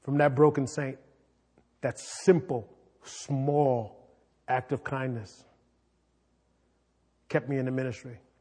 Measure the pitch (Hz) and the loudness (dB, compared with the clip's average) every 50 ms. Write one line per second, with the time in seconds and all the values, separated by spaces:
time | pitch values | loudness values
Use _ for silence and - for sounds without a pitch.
0 | _ - 139 143 147 147 135 127 151 151 147 143 135 123 - - 143 131 139 - | _ -2 2 4 4 4 6 6 6 6 6 4 -2 -2 -4 -6 -6 -6 -8 -12
1 | - - _ _ _ _ _ _ _ _ _ _ _ _ _ _ - 131 - - | -18 -20 _ _ _ _ _ _ _ _ _ _ _ _ _ _ -6 -6 -6 -6
2 | - - - - - - 185 165 127 - 135 120 107 - - _ _ _ _ _ | -12 -14 -14 0 4 6 6 6 4 -2 -6 -6 -6 -10 -20 _ _ _ _ _
3 | - - - - - - 139 135 135 143 143 147 147 135 123 120 110 104 - - | -20 -18 -16 -16 -6 -4 -4 -2 0 0 2 2 4 2 2 0 -2 -8 -12 -20
4 | - _ - _ _ _ _ _ _ - 131 131 - - 143 - - - 139 135 | -20 _ -20 _ _ _ _ _ _ -2 -2 -2 -2 -2 -6 -6 -4 -6 -6 -4
5 | 131 131 123 113 104 - - - - _ _ _ _ _ _ _ _ _ _ _ | -4 -4 -6 -6 -8 -12 -18 -20 -20 _ _ _ _ _ _ _ _ _ _ _
6 | _ _ _ _ _ _ _ _ _ _ _ _ _ _ _ _ _ _ _ _ | _ _ _ _ _ _ _ _ _ _ _ _ _ _ _ _ _ _ _ _
7 | _ _ _ _ _ _ - 156 147 - 143 135 127 131 127 131 131 127 117 - | _ _ _ _ _ _ -2 -2 0 0 -2 -2 -2 -2 -2 -2 -4 -4 -6 -8
8 | - 127 117 - _ _ _ _ | -12 -18 -18 -18 _ _ _ _